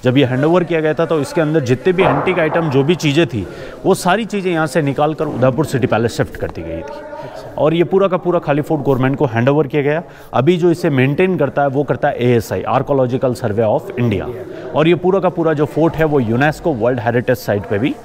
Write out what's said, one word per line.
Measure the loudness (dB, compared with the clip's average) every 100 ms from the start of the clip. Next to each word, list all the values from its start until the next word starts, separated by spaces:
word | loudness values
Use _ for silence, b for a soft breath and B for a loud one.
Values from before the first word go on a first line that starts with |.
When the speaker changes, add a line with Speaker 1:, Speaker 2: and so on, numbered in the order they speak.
Speaker 1:
जब | 2 4
ये |
हैंड | 2 2
ओवर | 2 2
किया | 2 0
गया | 0
था | 0 0
तो | 0
इसके | -2 -2
अंदर | 0 0
जितने | 0 0 0
भी | 2
antique | 2 2 -2 0
item, | 0 0 0
जो | 0
भी | 2
चीज़ें | 2 2 2 0
थी, | -2 -8 B B B
वो | 0
सारी | 0 2 0
चीज़ें | -2 -4 -2
यहाँ | -2 0
से | 0
निकाल | 0 0 0
कर | 0 -4
उदयपुर | 2 2 2 -2
city | 0 0
palace | 2 0 -2
shift | -4 -4
कर | -8
दी | -8
गई | -10 -10
थी। |
Speaker 2:
अच्छा। | -10 -14 -14 -14 -14 -14 -12 0
Speaker 1:
और | 0
ये | 2
पूरा | 2 2 2
का | 0
पूरा | 0 -2
खाली | 0 -2
फोर्ट | 0 -2
government | 0 2 2 2
को | 0
हैंड | 2 2
ओवर | 2 0
किया | 0
गया। | 0 -2 -6 B B
अभी | 0 2 4
जो | 2
इसे | 2 2
maintain | 2 2 2 0 2
करता | 0 0
है | 0
वो | 0
करता | -2 0 -2
है | 0
एएसआई, | 2 2 2 -4 0
Archaeological | -2 0 0 2 0 -2 -2
Survey | -2 0 2
of | 0 -2 -2
India। | 0 0 -4 -10 -12 B B
और | 0 2
ये |
पूरा | 2 2 2
का | 0
पूरा | 0 0
जो | 0 0
fort | 2 0
है | 2
वो | 2 2
UNESCO | 2 2 0 0 -2
World | 0 0 0
Heritage | 0 0 0 -2
Site | 0 -2 0
पे | -2
भी | -2 -4